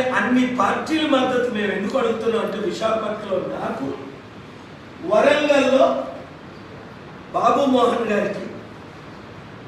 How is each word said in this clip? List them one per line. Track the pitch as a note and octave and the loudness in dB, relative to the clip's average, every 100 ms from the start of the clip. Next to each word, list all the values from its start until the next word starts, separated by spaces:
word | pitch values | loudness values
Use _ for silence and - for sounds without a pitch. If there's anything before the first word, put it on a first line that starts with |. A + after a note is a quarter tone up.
| B3+ - | 4 2
అన్ని | B3 B3 B3 - | 2 4 2 2
పార్టీల | G3+ A#3 - D#4 D4+ | 2 2 0 0 4
మద్దతు | C4 - B3 - G#3 | 4 4 2 0 0
మేము | G3+ G3 | -2 0
ఎందుకు | - C4 | 0 0
అడుగుతున్నాం | A3+ G#3+ A3+ A3 | 0 0 0 0
అంటే, | G3 G#3+ F3+ | 0 -2 -4
విశాఖపట్నంలో | F3 A3 A3 G#3+ G#3 G3+ F3+ - - | -2 0 0 -2 -6 -2 -2 -2 -4
నాకు, | - - C3+ - - - - - - - - - - - E4 | -4 -4 -6 -6 -10 -14 -16 -18 -18 -18 -18 -18 -18 -10 2
వరంగల్లో | G#3+ C#4 D4 D4 C#4 B3+ C4 - - - - - - - - - - - - - - - | 4 6 4 4 4 6 6 6 4 -4 -10 -14 -16 -18 -18 -16 -16 -16 -18 -18 -18 -6
బాబు | - A3+ B3+ C4+ | 0 4 4 4
మోహన్ | B3+ A#3 A#3 G#3+ | 4 4 2 0
గారికి, | G#3 G3 G3 - - - - - - - - - - - - | 0 0 -4 -8 -10 -14 -16 -16 -18 -18 -18 -18 -18 -16 -16